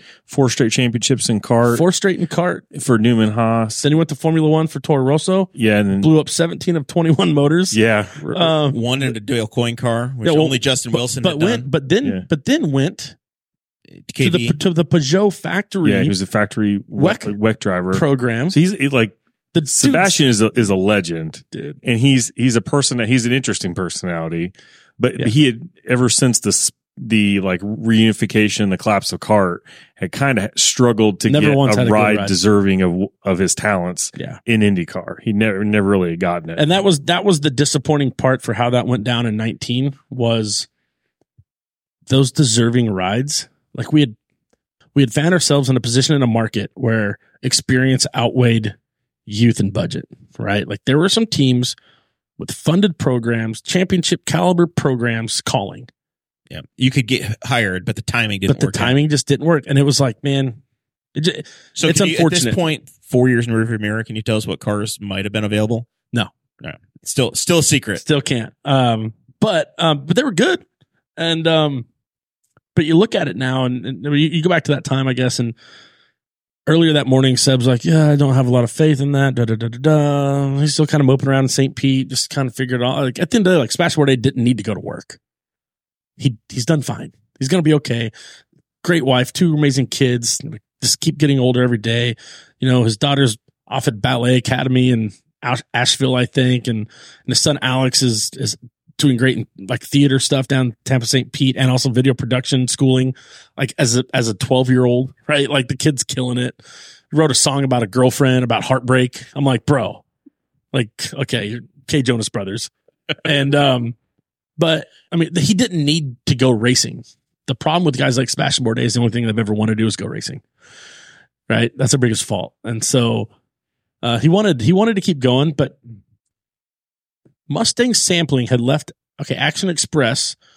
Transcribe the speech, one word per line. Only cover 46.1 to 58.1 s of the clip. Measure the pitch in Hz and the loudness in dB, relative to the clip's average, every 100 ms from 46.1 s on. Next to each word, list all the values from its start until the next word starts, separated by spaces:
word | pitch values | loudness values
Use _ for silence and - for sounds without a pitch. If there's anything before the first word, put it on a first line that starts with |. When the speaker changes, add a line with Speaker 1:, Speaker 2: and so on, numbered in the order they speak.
| 143 | 2
Speaker 2:
in | |
a | 123 | 2
market | 113 110 110 - - | 0 -2 -4 -8 -4
where | 120 113 104 101 _ _ | -2 0 -2 -8 _ _
experience | 123 - - 127 131 131 - - | -4 -4 0 0 2 0 0 -2
outweighed | 117 127 123 113 107 - _ _ _ _ - | 0 2 2 2 -2 -8 _ _ _ _ -10
youth | 104 117 107 | 2 2 2
and | 98 | -2
budget, | 98 87 - - - _ - | -2 -6 -8 -12 -20 _ -10
right? | 101 101 92 | -4 -4 -4
Like, | 98 - | -6 0
there | 143 | 0
were | 185 | 2
some | 220 220 | -2 -2
teams | - 135 123 123 - _ _ _ _ _ - | 0 2 2 -2 -8 _ _ _ _ _ -14
with | - | -14
funded | - - 175 202 156 | -6 -2 2 0 0
programs, | 135 123 117 117 113 110 | -2 -2 -2 -4 -4 -8
championship | - 180 185 185 - 170 - | -4 -2 0 0 0 -4 -2
caliber | 160 175 175 170 | 0 2 2 0
programs | - 143 123 120 113 113 - | 0 -2 -2 -2 -4 -6 -6
calling. | - 123 98 - 123 _ _ _ _ _ - | -4 -4 -4 -10 -18 _ _ _ _ _ -18
Speaker 3:
Yeah. | 76 - - | -18 -16 -2
You | 127 | 0
could | 135 110 | 0 -2
get | 131 101 110 | -2 -4 -8
hired, | - 127 104 92 101 | -2 -2 0 -4 -6
but | 110 | -8
the | |
timing | - | -4